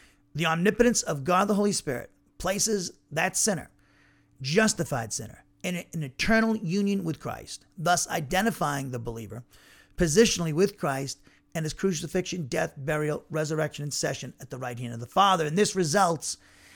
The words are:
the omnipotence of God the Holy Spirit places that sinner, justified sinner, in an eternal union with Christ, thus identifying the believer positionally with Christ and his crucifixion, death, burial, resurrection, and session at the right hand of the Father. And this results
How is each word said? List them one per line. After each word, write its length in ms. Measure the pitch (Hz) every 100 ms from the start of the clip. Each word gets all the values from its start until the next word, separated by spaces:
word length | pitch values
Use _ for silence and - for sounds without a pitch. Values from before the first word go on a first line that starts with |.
| - _ _
the 120 | 147 165
omnipotence 560 | 165 185 - 247 -
of 220 | - 147
God 240 | 135 180 202
the 80 | 202
Holy 160 | 208
Spirit 400 | 165 - 123 - _ _ _
places 540 | 175 196 214 208 175 - _
that 240 | 147 185 -
sinner, 340 | - 170 - _ _ _ _ _ _ _
justified 680 | 131 175 220 - 165 131 110
sinner, 320 | - 113 - _ _
in 220 | - 175 -
an 100 | 160
eternal 520 | 139 - - 226 226 220
union 480 | 165 196 202 196
with 160 | 165 -
Christ, 460 | 131 - - - _ -
thus 300 | 165 175 -
identifying 840 | 175 135 180 220 - 151 143 139
the 80 | 123
believer 440 | 117 113 107 110 - - - - _ -
positionally 560 | 175 156 233 175 165
with 240 | 151 196 -
Christ 420 | 156 135 135 - - _ _
and 120 | 165 156
his 80 |
crucifixion, 760 | - 196 156 160 185 180 185 131
death, 260 | 170 165 -
burial, 480 | 135 151 151 147 -
resurrection, 540 | 156 151 156 151 -
and 100 | 143
session 400 | - 147 135 123 -
at 100 | 127
the 80 | 127
right 220 | 127 120
hand 140 | 123
of 80 | 117
the 40 | 120
Father. 400 | 190 196 185 151
And 120 | 165
this 180 | 208 185
results 640 | 160 185 180 165 - - _ - -